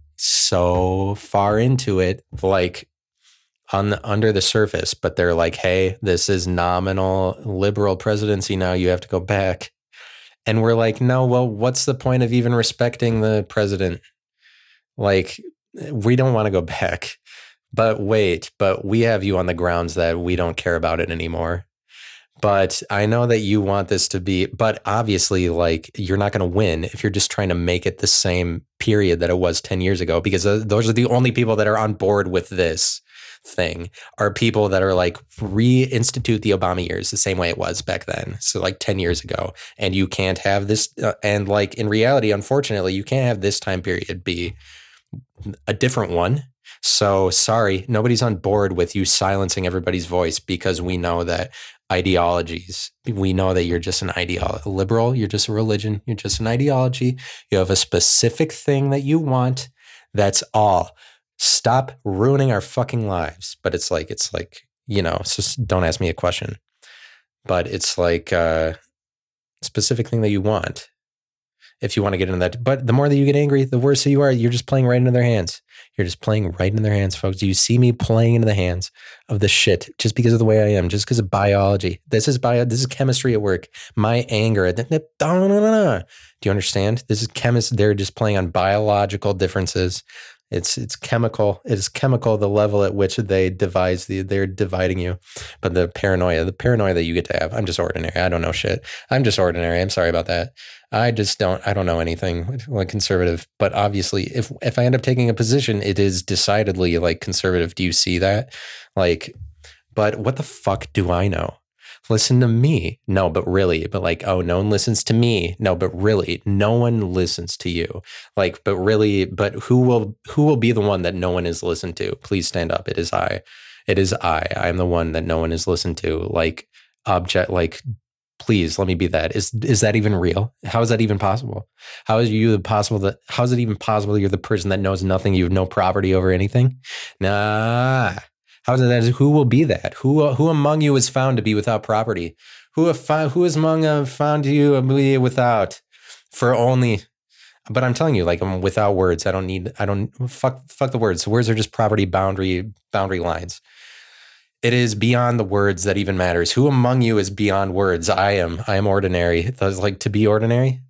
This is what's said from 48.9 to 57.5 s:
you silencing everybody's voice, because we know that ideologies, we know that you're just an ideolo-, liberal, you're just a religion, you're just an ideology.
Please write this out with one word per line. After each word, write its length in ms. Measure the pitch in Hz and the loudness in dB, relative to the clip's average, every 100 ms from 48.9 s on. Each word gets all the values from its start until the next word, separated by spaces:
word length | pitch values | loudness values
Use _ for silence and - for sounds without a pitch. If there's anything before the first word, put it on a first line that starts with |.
| 101 | 0
you 80 | |
silencing 600 | 92 - 98 98 95 - | 0 0 0 0 -2 -2
everybody's 420 | 92 92 87 90 82 | -2 -2 -2 -4 -2
voice, 340 | 90 85 80 | 0 0 -2
because 420 | - 90 - 87 | -4 -4 -2 -2
we 140 | 90 90 | -2 -4
know 260 | 87 85 | -2 -2
that 300 | 85 85 90 - - - - | -2 -4 -6 -12 -20 -18 -4
ideologies, 1000 | 92 92 90 87 87 82 82 90 90 - - - | -2 2 2 2 0 -2 -8 -12 -12 -12 -10 -8
we 240 | 104 95 | -2 0
know 220 | 92 95 | 0 2
that 100 | 90 | 0
you're 140 | 87 87 | 0 -2
just 240 | 85 90 | -4 -4
an 60 | 95 | -4
ideolo-, 580 | 87 90 90 95 98 104 | -4 -4 -4 -4 -6 -6
liberal, 480 | 95 98 113 117 | -4 0 2 2
you're 140 | 127 101 | 0 -2
just 180 | 101 - | -2 -2
a 60 | |
religion, 500 | 110 110 104 107 104 | -2 0 -2 -2 -6
you're 120 | - 104 | -6 -6
just 240 | 101 - | -4 -4
an 80 | 113 | -2
ideology. 680 | 120 143 131 127 127 123 127 - - - | 0 2 2 0 0 -2 -4 -8 -20 -2